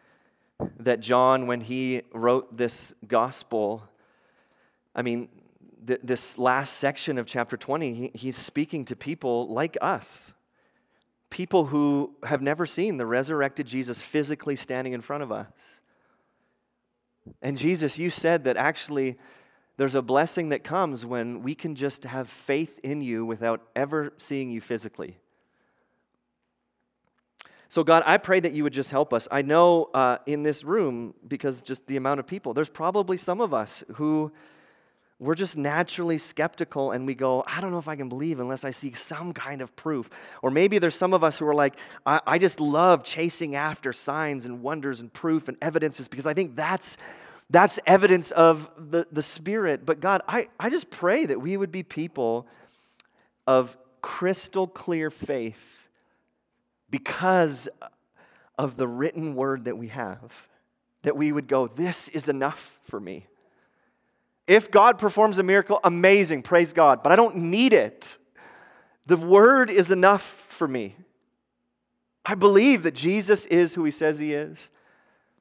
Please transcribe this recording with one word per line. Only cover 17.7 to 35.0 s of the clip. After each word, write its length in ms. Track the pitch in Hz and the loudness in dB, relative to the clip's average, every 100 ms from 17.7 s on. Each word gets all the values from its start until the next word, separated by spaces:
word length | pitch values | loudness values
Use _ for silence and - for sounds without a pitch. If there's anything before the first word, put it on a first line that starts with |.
| 180 151 - | 0 -4 -4
you 120 | 175 | -6
said 340 | - 160 170 | -2 0 0
that 140 | 131 117 | 0 0
actually 600 | 143 160 - 143 131 123 - _ _ _ _ - | -2 -4 -6 -4 -4 -6 -16 _ _ _ _ -4
there's 180 | 135 135 | -2 0
a 60 | |
blessing 480 | 120 135 165 - 156 | 2 2 2 -2 -4
that 160 | 139 - | -4 -4
comes 400 | 175 175 127 120 | -4 -2 -6 -8
when 380 | 123 117 120 | -8 -8 -8
we 120 | 127 156 | -10 -8
can 200 | 170 139 | -10 -6
just 280 | 139 - | -8 -8
have 240 | 127 131 123 | -12 -10 -12
faith 500 | - - 139 160 - | -10 -4 -4 -4 -10
in 180 | 135 147 | -8 -6
you 220 | 131 113 113 | -6 -6 -6
without 360 | 110 117 113 _ | -4 -4 -4 _
ever 380 | - 139 156 143 - | -6 -4 -4 -6 -10
seeing 340 | - 139 131 | -8 -6 -6
you 80 | 117 | -8
physically. 580 | - 117 110 - 80 92 _ _ _ _ _ _ _ _ _ _ _ _ _ _ _ _ _ _ _ _ _ - - _ _ | -6 -8 -8 -14 -14 -16 _ _ _ _ _ _ _ _ _ _ _ _ _ _ _ _ _ _ _ _ _ -20 -20 _ _
So 160 | - 160 | 0 4
God, 180 | 165 139 | 6 6
I 120 | 196 | 2
pray 240 | 185 190 | 2 0
that 100 | 170 | 0
you 120 | 151 | -2
would 100 | 147 | -4
just 180 | 131 131 | -4 -4
help 220 | 139 147 | -2 0
us. 160 | 117 - | -2 -2
I 120 | 139 | -4
know, 460 | 139 160 175 170 - | 2 6 6 6 2
uh, 240 | 135 127 123 - | 0 0 0 -4
in 180 | 147 | -4
this 220 | 151 143 143 | -4 -4 -4
room, 480 | 214 156 120 117 - 131 | -2 -2 -4 -10 -14 -12
because 360 | 143 143 127 | -6 -6 -6
just 260 | - 131 - | -10 -12 -8
the 80 | 139 | -4
amount 240 | 131 143 | -2 -4
of 80 | 131 | -6
people, 260 | 196 139 | -10 -6
there's 140 | 120 151 | -4 -4
probably 480 | - 165 202 185 180 | -4 -2 -2 -2 -4
some 240 | - 185 | -4 -4
of 140 | 220 | -2
us 300 | 131 110 - - 107 | -4 -6 -10 -14 -6
who 380 | 151 156 151 - _ _ _ _ _ _ | -2 -2 -4 -10 _ _ _ _ _ _